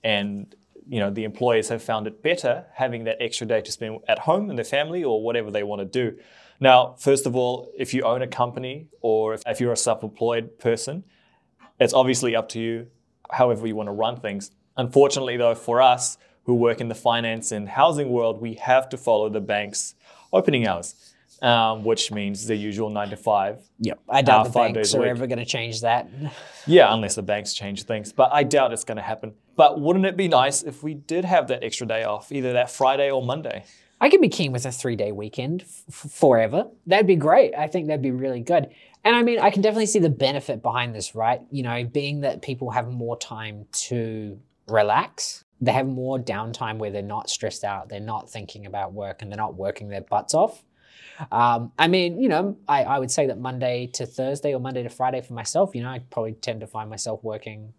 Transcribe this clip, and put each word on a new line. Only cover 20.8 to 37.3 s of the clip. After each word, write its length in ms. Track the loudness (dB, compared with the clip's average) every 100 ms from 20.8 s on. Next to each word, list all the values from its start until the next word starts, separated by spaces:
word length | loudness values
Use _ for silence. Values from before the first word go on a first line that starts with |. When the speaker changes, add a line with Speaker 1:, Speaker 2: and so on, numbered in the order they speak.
| -6 -16 -20 _ _ _
Speaker 1:
um, 420 | 4 4 4 0
which 260 | 0 0 0
means 360 | -4 -4 -6 -4
the 100 | -4
usual 320 | -2 -4 -4
nine 200 | -4 -6
to 60 | -4
five. 420 | 0 2 2 -4 _ _
Speaker 2:
Yep, 200 | -6 -6 0
I 140 | 2
doubt 180 | 6 6
Speaker 1:
Uh, 40 |
Speaker 2:
the 80 | 6
Speaker 1:
five 220 | 2 2
Speaker 2:
banks 140 | 2 0
Speaker 1:
days 60 |
a 40 | 2
Speaker 2:
are 20 |
Speaker 1:
week. 80 | 0
Speaker 2:
ever 160 | 0 -4
gonna 180 | -4
change 380 | -4 -6 -6 -2
that. 260 | 0 0 0 -10 -10 -12 -20 -14 6
Speaker 1:
Yeah, 260 | 8 8
unless 220 | 6 0
the 80 | -4
banks 300 | -2 -4 -4
change 300 | -8 -8 -10
things, 280 | -6 -6 -6
but 180 | 2 4
I 100 | 4
doubt 280 | 4 2 2
it's 120 | -2
gonna 180 | -8 -8
happen. 320 | -8 -10 -10 -16 _ 6
But 240 | 6 6
wouldn't 260 | 2 2 2
it 100 | 0
be 100 | 2
nice 360 | 4 4 0
if 200 | -6 -10
we 120 | -10
did 300 | -12 -4 -4 2
have 220 | 2 2
that 140 | -4
extra 240 | -4 -6 -4
day 160 | -4
off, 280 | -4 -6 -6
either 200 | -6 -2
that 160 | 0 -2
Friday 400 | 2 2 4 2
or 120 | 0
Monday? 420 | -2 -6 -6 -10 -12 _ _ _
Speaker 2:
I 80 | 6
could 120 | 8
be 80 | 6
keen 240 | 2 -4
with 120 | -2
a 60 | -6
three-day 400 | -6 -4 -2 -4
weekend 520 | -4 -10 -8 -6 -6
f-, 200 | -8 -20 -20
f-, 220 | -18 -16
forever. 560 | 2 6 6 4 0 -4 -10 0
That'd 220 | 2 6
be 80 | 4
great. 360 | 6